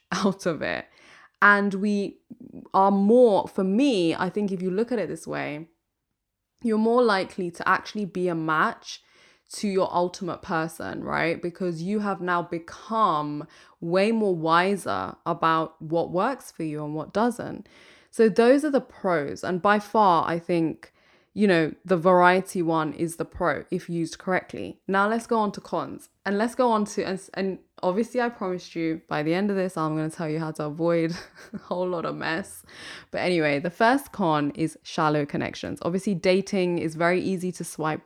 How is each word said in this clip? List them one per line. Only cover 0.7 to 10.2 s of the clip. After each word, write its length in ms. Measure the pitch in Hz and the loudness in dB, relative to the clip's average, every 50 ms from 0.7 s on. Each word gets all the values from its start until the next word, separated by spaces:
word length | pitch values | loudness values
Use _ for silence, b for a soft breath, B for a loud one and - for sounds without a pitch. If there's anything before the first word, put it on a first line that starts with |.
| 85 62 - - B B B B B B B B B B | -4 -4 -6 -10 B B B B B B B B B B
And 320 | - 202 202 202 202 202 190 | 8 8 8 8 4 2 0
we 460 | 190 196 214 208 202 196 - - _ _ - - - - - - - - - - | 0 0 0 0 0 -2 -4 -6 _ _ -20 -20 -20 -20 -20 -20 -20 -8 -2 2
are 180 | 190 190 196 | 4 6 6
more, 560 | 202 196 196 202 233 254 254 233 202 170 - - | 6 6 6 8 8 8 8 8 6 4 2 0
for 160 | - - 196 | -2 -2 0
me, 500 | 190 190 220 285 285 240 190 175 165 - | 2 2 4 4 4 4 4 2 2 2
I 160 | - 180 180 | 0 -2 -2
think 220 | - 208 208 190 | -2 -2 -2 -2
if 100 | 196 175 | -2 -4
you 80 | 185 185 | -4 -2
look 220 | 175 196 233 233 | 0 -2 -2 -2
at 80 | 254 214 | -2 -4
it 100 | 180 147 | -4 -4
this 160 | 165 165 - | -6 -10 -8
way, 440 | - 147 143 139 139 147 147 165 - _ _ _ _ _ _ _ _ _ _ _ _ _ _ _ _ _ _ - | -8 -6 -6 -6 -6 -8 -10 -12 -14 _ _ _ _ _ _ _ _ _ _ _ _ _ _ _ _ _ _ -4
you're 140 | 233 214 214 | 0 0 2
more 260 | 220 226 233 247 254 | 2 4 4 4 4
likely 480 | 226 202 190 185 - - - 185 175 | 4 4 2 0 -2 -6 -6 -6 -6
to 160 | 170 - - - | -6 -4 0 0
actually 380 | 190 - - - - 214 208 | 0 0 -2 -6 -8 -6 -6
be 220 | 170 - 180 180 180 | -6 -4 -2 -2 -2
a 80 | 170 | -2
match 640 | 165 160 160 156 156 180 226 - - - - - - b b b b b b b b b b | -2 -2 0 2 2 2 0 -2 -6 -12 -18 -18 -18 b b b b b b b b b b
to 160 | - - - 208 | -10 -6 -4 -2
your 220 | 190 190 180 - - | 0 0 0 0 0
ultimate 480 | 175 175 180 180 - | 0 -2 -2 -4 -6